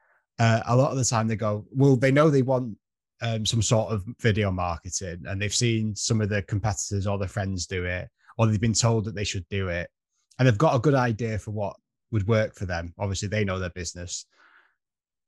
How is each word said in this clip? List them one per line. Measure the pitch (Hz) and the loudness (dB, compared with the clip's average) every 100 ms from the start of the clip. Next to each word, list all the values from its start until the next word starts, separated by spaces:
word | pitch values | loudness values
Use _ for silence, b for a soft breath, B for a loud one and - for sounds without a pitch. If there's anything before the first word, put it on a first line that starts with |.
| _ _ _ - | _ _ _ 2
uh, | 117 113 - | 4 4 2
a | 123 | 2
lot | 143 | 2
of | 135 | 0
the | 120 | 0
time | 117 110 | 0 0
they | 110 | 0
go, | 110 104 - | -2 -4 -4
well, | 131 139 131 | 2 4 6
they | 135 | 4
know | 135 160 | 4 6
they | 139 | 4
want, | 127 131 127 98 _ _ _ - | 2 0 -2 -10 _ _ _ -8
um, | 117 113 107 | -4 -2 0
some | 117 | 0
sort | 104 113 104 | 2 2 2
of | 107 98 120 | -2 -6 -2
video | 117 104 101 | 2 2 2
marketing, | 92 87 85 92 - 95 87 71 | 0 -2 -4 -8 -10 -8 -10 -8
and | 101 | -6
they've | 104 | -4
seen | - 120 113 110 101 | 0 2 2 0 -4
some | - 113 | 0 0
of | 107 | 2
their | 104 | 0
competitors | 95 104 107 98 - 101 98 | -2 -2 -2 -2 -4 -4 -2
or | 101 | -2
their | 95 | -4
friends | - 98 95 87 | -4 -4 -4 -6
do | 95 90 | -4 -4
it, | 90 90 _ b b | -6 -8 _ b b
or | 113 | 2
they've | 107 | 2
been | 113 | 2
told | 104 117 113 107 | 2 2 2 -2
that | 101 | -4
they | |
should | 104 101 87 | -6 -6 -6
do | 98 95 | -4 -2
it, | 87 85 _ _ _ _ - | -4 -6 _ _ _ _ 0
and | 127 | 2
they've | 104 | 4
got | 160 139 | 4 2
a | |
good | 151 139 | 2 2
idea | 123 110 117 107 | 2 -2 -4 -6
for | - | -6
what | 107 101 - _ _ _ | -6 -6 -8 _ _ _
would | 110 95 | -2 2
work | 110 107 - | 2 2 -2
for | 90 | -6
them. | 85 85 85 | -4 -6 -6
Obviously, | 101 98 101 | -4 -4 -4
they | 107 101 | -2 0
know | 92 | -2
their | 92 | -4
business, | 90 87 - 90 - - b b b b b _ _ _ _ | -6 -10 -10 -10 -12 -14 b b b b b _ _ _ _